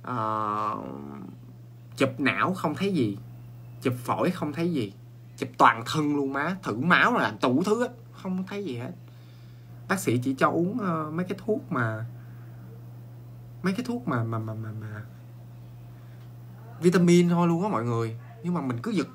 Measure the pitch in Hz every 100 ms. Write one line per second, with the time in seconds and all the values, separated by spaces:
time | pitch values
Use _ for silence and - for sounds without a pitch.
0 | - 123 110 110 107 104 107 52 65 67
1 | 71 71 - - - - - - - -
2 | - - 135 98 131 190 - 147 196 175
3 | 110 98 - - - - - - 127 123
4 | - 117 160 180 151 156 170 156 104 -
5 | - - - - 123 - 135 113 117 156
6 | 147 143 139 139 151 185 - 110 160 147
7 | 185 233 117 107 131 127 190 226 247 -
8 | - - 190 185 185 202 190 120 127 180
9 | - - - - - - - - - 190
10 | - 120 131 135 156 165 175 240 196 160
11 | 156 160 180 196 - 214 - 131 113 110
12 | 117 - - - - - - - - -
13 | - - - - - - 185 196 247 240
14 | - 123 113 113 110 110 110 107 107 104
15 | - - - - - - - - - -
16 | - - - - - - - - 175 180
17 | 170 175 175 170 175 170 208 127 120 117
18 | 113 113 - - 170 175 135 120 214 202
19 | 127